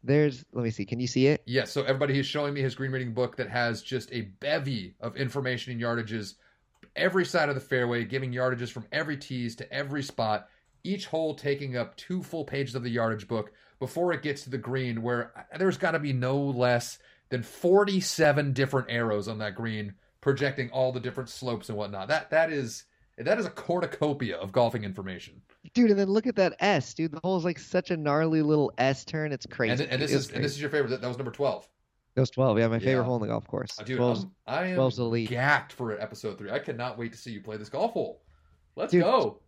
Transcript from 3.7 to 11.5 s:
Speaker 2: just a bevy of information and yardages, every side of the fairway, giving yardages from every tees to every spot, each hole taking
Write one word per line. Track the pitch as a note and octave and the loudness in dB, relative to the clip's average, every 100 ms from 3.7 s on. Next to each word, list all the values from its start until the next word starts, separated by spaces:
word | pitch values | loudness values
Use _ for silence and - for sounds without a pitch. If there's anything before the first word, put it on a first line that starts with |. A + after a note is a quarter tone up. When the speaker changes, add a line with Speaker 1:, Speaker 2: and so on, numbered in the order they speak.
| A2 | -2
Speaker 2:
just | - C3 - | -4 -6 -4
a | B2 G2 F#2+ | -8 -8 -6
bevy | C#3 D#3 C#3 A#2 F2+ _ | -2 0 0 -4 -6 _
of | A#2 C3 | -10 -4
information | C3 C#3 B2+ B2 - | -4 -2 -2 -4 -4
and | A#2+ | -4
yardages, | A#2 A#2 A2 A2+ F#2+ - _ _ _ _ - - | -2 -2 -2 -6 -8 -14 _ _ _ _ -14 -2
every | F3 F#3 | 2 2
side | F3 F3 D3 | 2 2 2
of | |
the | C3+ | 0
fairway, | - C3 A#2+ A#2+ | 0 0 2 0
giving | G#2 C3 C3 | -2 -4 -4
yardages | B2 B2+ A#2+ A#2+ | 0 0 0 -4
from | B2 - | -8 -6
every | D3 D#3 C#3 | -4 -4 -6
tees | - B2+ A#2+ A#2 | -6 -4 -4 -6
to | - | -8
every | C3+ C#3+ C#3+ | -6 -4 -4
spot, | C#3 - A2 G#2+ - _ _ _ | -4 -2 0 0 -4 _ _ _
each | F3 G3 - | -6 -6 -2
hole | D#3+ D#3 | -2 -2
taking | C#3+ C#3+ | -2 -2